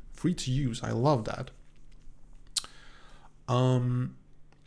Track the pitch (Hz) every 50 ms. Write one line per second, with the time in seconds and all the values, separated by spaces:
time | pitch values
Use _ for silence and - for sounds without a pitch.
0 | - - - - - 175 175 - - 127 127 143 143 120 110 - - 110 113 113
1 | 123 151 147 113 107 104 - - 127 - - - - - - - - - - -
2 | - - - - - - - - - - - - - - - - - - - -
3 | - - - - - - - - - - 123 123 127 127 127 123 123 123 123 123
4 | 127 127 - - - - - - - - - - -